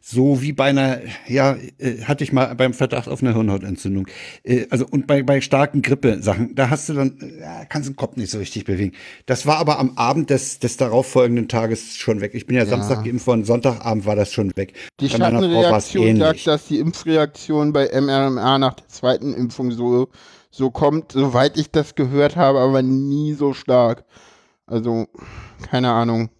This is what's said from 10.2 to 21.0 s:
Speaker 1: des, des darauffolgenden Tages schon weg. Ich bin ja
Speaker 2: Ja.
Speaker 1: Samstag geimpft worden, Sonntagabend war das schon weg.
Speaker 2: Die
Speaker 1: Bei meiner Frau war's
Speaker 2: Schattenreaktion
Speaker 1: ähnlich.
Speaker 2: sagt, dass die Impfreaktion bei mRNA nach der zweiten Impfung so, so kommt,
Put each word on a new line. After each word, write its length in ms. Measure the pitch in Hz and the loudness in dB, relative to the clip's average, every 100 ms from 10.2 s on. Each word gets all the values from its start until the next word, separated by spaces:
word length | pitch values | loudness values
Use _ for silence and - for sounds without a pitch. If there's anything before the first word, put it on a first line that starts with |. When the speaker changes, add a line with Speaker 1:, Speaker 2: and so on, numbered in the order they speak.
| 156 | 0
Speaker 1:
des, 300 | 135 - - | 0 -2 -6
des 180 | 120 - | -6 -2
darauffolgenden 720 | 127 113 131 135 123 120 113 | 0 2 2 2 2 2 0
Tages 480 | 120 113 113 - | -2 -2 -4 -6
schon 260 | - - 110 | -10 -4 -2
weg. 120 | 104 | -4
Ich 120 | 117 - | -8 -2
bin 80 | 123 | 0
ja 80 | |
Speaker 2:
Ja. 40 | 107 | 2
Speaker 1:
Samstag 340 | 120 101 117 | 0 0 -2
geimpft 240 | 110 120 - | -2 -4 0
worden, 160 | 120 | 0
Sonntagabend 600 | 104 120 123 113 117 107 | 2 2 0 -2 -2 -2
war 120 | 104 104 | 0 0
das 160 | 101 | 0
schon 180 | - 101 90 | 0 -4 -4
weg. 160 | 98 - - _ | -8 -8 -20 _
Speaker 2:
Die 80 | 139 | -2
Speaker 1:
Bei 120 | 117 | 2
meiner 200 | - 117 | 2 4
Frau 40 | 190 170 175 | 2 4 4
war's 220 | 107 - | 2 0
Speaker 2:
Schattenreaktion 100 | 190 | 0
Speaker 1:
ähnlich. 200 | 113 110 | 4 4
Speaker 2:
sagt, 220 | 156 160 - | 4 2 0
dass 180 | 151 - | -2 0
die 140 | 147 | -2
Impfreaktion 920 | 156 - - 160 147 - - 156 147 | -2 -4 0 2 2 -4 -4 0 2
bei 160 | 147 139 135 | 2 2 2
mRNA 580 | 139 139 135 127 113 135 | 2 2 2 0 0 2
nach 160 | 135 | 0
der 140 | - _ | -2 _
zweiten 460 | - 123 127 131 | -4 0 0 -2
Impfung 360 | 127 123 117 127 | -4 -4 -4 -6
so, 380 | 117 120 123 127 - - - _ | -2 0 2 0 -6 -20 -20 _
so 220 | - 131 | -2 -2
kommt, 400 | 120 151 156 | 2 2 2